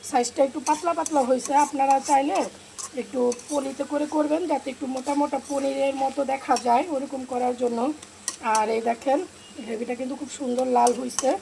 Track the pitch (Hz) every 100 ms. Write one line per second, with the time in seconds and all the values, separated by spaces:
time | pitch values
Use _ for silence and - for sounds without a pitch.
0 | - 269 240 - 277 302 254 302 339 339
1 | 320 302 247 262 - 277 285 285 269 269
2 | 269 277 285 294 262 - - - - 262
3 | 233 262 247 240 - 294 269 262 269 294
4 | 294 311 302 311 349 285 269 247 262 262
5 | 262 285 285 277 - 277 277 269 277 269
6 | 269 269 269 269 - 247 240 240 349 285
7 | 277 269 254 247 247 247 240 233 254 302
8 | - - - - 233 220 214 226 233 240
9 | 269 277 359 - - - 220 220 240 247
10 | 262 269 269 - 262 247 254 247 240 240
11 | 254 - 262 381